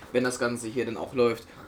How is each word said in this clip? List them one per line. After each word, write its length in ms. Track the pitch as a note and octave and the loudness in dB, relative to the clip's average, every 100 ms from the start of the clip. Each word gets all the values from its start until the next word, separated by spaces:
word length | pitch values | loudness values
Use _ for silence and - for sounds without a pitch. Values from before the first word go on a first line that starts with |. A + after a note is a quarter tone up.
| - | -2
wenn 100 | B2 | 0
das 160 | B2+ B2 | 2 0
Ganze 300 | A#2+ A#2+ A2+ | -2 -2 -4
hier 160 | A#2+ A2+ | -2 -2
dann 100 | G#2 | -4
auch 180 | - | -4
läuft, 300 | C3 A#2+ A2+ - - | 4 4 2 -8 -18